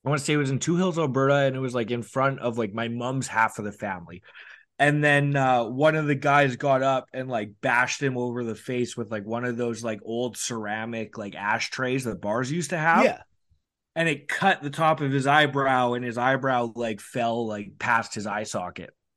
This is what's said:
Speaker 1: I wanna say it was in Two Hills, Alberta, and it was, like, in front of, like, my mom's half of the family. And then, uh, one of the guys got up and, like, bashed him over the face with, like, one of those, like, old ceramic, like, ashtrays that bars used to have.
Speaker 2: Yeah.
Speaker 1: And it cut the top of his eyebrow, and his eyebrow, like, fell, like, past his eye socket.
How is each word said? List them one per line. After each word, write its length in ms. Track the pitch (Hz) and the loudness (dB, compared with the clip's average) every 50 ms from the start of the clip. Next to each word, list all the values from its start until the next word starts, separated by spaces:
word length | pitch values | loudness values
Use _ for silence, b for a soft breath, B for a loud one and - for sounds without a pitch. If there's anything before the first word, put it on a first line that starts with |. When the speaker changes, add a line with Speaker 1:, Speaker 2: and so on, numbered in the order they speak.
| - | -2
Speaker 1:
I 60 | 131 | -2
wanna 80 | 151 143 | -2 0
say 160 | - - 151 | 0 0 0
it 40 | 147 | 2
was 120 | 139 131 | 2 0
in 80 | 135 131 | -2 -2
Two 180 | - 156 175 | 0 0 2
Hills, 220 | 175 190 185 156 165 | 2 2 0 0 0
Alberta, 360 | 156 135 120 135 135 139 143 | -2 0 2 2 4 4 4
and 220 | 143 139 135 131 | 4 4 2 0
it 40 | 131 | -2
was, 140 | 131 127 123 | -4 -2 -2
like, 160 | 123 113 101 | -2 -2 -2
in 120 | 120 120 | -2 -4
front 380 | 107 - - 135 131 139 135 - | -4 -4 0 0 2 2 0 0
of, 180 | 113 123 113 117 | -2 -2 -2 -2
like, 160 | 113 98 101 | -2 -2 -4
my 140 | 117 117 117 | -4 -4 -4
mom's 380 | 117 120 120 127 135 135 - | -4 -4 -4 -2 -2 -2 -4
half 320 | - - 110 110 110 - - | 0 2 2 2 2 0 -4
of 60 | 104 | -8
the 80 | 104 | -8
family. 500 | 98 - 107 101 92 90 87 85 87 92 B B B B B B B B B _ _ - | -8 -6 -6 -6 -6 -8 -10 -14 -16 -18 B B B B B B B B B _ _ 2
And 240 | 143 147 147 147 | 2 4 4 4
then, 320 | 147 147 143 143 143 143 143 | 4 4 4 4 4 2 2
uh, 300 | 139 135 127 127 120 117 | 2 4 4 4 2 2
one 320 | 107 123 131 156 156 156 | 0 0 2 4 4 4
of 100 | 156 151 | 4 2
the 80 | 143 147 | 0 0
guys 420 | 135 147 143 143 143 143 131 120 | 0 2 4 6 6 6 4 2
got 260 | - 147 139 135 131 | 0 2 2 2 4
up 240 | 135 135 135 127 - - - | 4 2 2 0 -2 -6 -8
and, 140 | 131 131 131 | -8 -6 -4
like, 240 | 123 110 104 110 101 _ | -4 -4 -4 -6 -8 _
bashed 400 | - 127 120 120 127 123 - - | 0 2 2 2 2 2 0 -2
him 160 | 143 131 127 123 | -2 -2 -2 -2
over 260 | 123 123 120 123 120 | -4 -4 -4 -4 -6
the 100 | 113 107 | -6 -6
face 440 | - - - 127 123 120 117 - 120 | -8 -8 -4 -2 -2 -2 -2 -4 -8
with, 120 | 113 104 | -8 -6
like, 140 | 110 104 101 | -6 -8 -6
one 220 | 110 113 120 123 | -6 -4 -4 -4
of 100 | 123 117 | -4 -4
those, 260 | 120 120 117 117 110 | -2 -4 -4 -4 -4
like, 180 | 117 113 110 101 - | -6 -6 -6 -6 -8
old 320 | 110 117 120 127 120 98 | -6 -4 -4 -4 -4 -4
ceramic, 800 | - - - 120 110 104 104 107 110 113 113 117 113 110 110 - | -6 -8 -6 -6 -6 -6 -6 -6 -6 -6 -6 -6 -8 -8 -8 -10
like, 180 | 113 104 101 78 | -10 -10 -10 -10
ashtrays 680 | 85 101 104 113 117 - - - 139 131 127 127 135 123 | -4 -2 0 0 0 -2 -6 -4 -4 -2 -2 -2 -2 -2
that 160 | 117 101 85 | -4 -6 -4
bars 320 | - 101 107 123 127 127 | -4 -2 -2 -2 -2 -2
used 180 | 156 175 151 - | -4 -4 -4 -4
to 60 | 185 | -4
have. 280 | 156 156 165 165 190 240 | 0 2 4 4 6 4
Speaker 2:
Yeah. 180 | - - - - _ _ _ _ _ _ _ _ _ _ _ _ _ _ | 4 2 -4 -10 _ _ _ _ _ _ _ _ _ _ _ _ _ _
Speaker 1:
And 100 | 165 165 | -2 0
it 220 | 165 147 143 143 - | 0 0 -2 -4 -8
cut 320 | - - 185 196 170 - | -4 0 2 2 2 2
the 80 | 143 147 | -2 -6
top 320 | 143 160 165 156 156 156 | -2 2 2 2 2 2
of 100 | 147 135 | 0 0
his 160 | 135 139 127 | 0 0 2
eyebrow, 680 | 139 143 151 151 139 139 139 139 135 131 127 123 120 120 | 4 6 6 6 4 2 2 2 2 4 4 2 2 0
and 100 | 123 123 | -2 -4
his 140 | 120 113 120 | -4 -2 0
eyebrow, 540 | 123 131 135 131 135 135 127 123 120 117 110 | 2 2 2 2 2 0 0 0 0 -2 -4
like, 260 | 117 117 113 110 104 | -4 -4 -4 -4 -6
fell, 460 | - - - 123 117 117 117 120 117 | -10 -8 -4 -2 -2 0 0 -2 -2
like, 320 | 110 107 104 104 101 - - | -4 -6 -8 -10 -12 -10 -6
past 360 | - 123 117 113 113 - - | 0 2 2 2 0 -2 -6
his 120 | 110 101 | -8 -6
eye 160 | 104 101 107 | -6 -6 -6
socket. 480 | 110 - - 101 90 90 - - 85 - - _ _ _ _ | -6 -6 -6 -6 -6 -8 -10 -12 -16 -16 -18 _ _ _ _